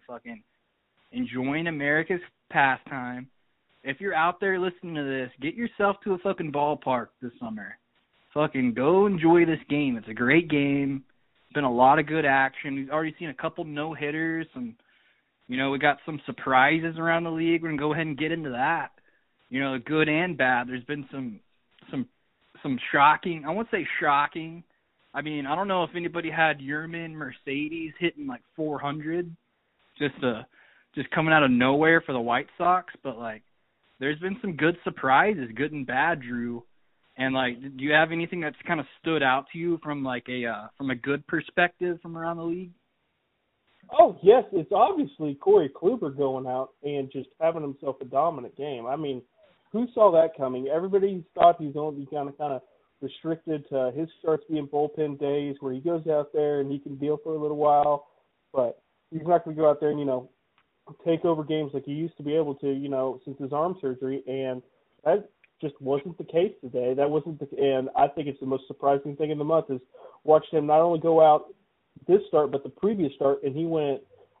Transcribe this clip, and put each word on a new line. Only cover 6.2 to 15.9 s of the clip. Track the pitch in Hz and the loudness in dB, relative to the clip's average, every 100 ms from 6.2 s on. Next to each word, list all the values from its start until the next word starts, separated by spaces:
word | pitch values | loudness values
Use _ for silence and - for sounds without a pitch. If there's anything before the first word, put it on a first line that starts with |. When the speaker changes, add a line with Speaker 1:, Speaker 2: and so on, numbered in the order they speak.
| 196 185 160 | -2 -4 -4
Speaker 1:
ballpark | 143 147 147 - 127 110 _ | -2 -2 -2 -2 -2 -4 _
this | 123 - | -16 -12
summer. | 117 107 104 - _ _ _ _ _ | -10 -10 -12 -18 _ _ _ _ _
Fucking | 147 151 135 123 | -2 0 0 0
go | 113 135 185 208 | 2 4 4 4
enjoy | 180 160 170 | 4 6 6
this | 165 160 - | 6 2 -2
game. | 143 143 117 | -2 0 -2
It's | 107 | -6
a | |
great | 110 123 156 165 | -2 4 4 4
game. | 147 143 139 139 139 - _ _ _ _ | 2 2 0 -2 -4 -10 _ _ _ _
It's | |
been | 147 | -2
a | 139 | 0
lot | 120 131 151 | 6 6 6
of | 151 | 4
good | 160 147 | 0 2
action. | 135 135 - 151 | 2 2 -2 -8
We've | 139 135 | -8 -4
already | 151 160 156 | -4 -4 -6
seen | 165 | -12
a | |
couple | 127 160 165 | -8 -8 -6
no-hitters. | 160 147 156 156 147 156 165 165 160 | -8 -8 -8 -6 -6 -4 -2 -4 -6
Some, | 131 120 113 _ _ _ _ _ _ - | -10 -12 -12 _ _ _ _ _ _ -8
you | 127 | -4
know, | 135 | -2
we | 135 | 2
got | 147 | 2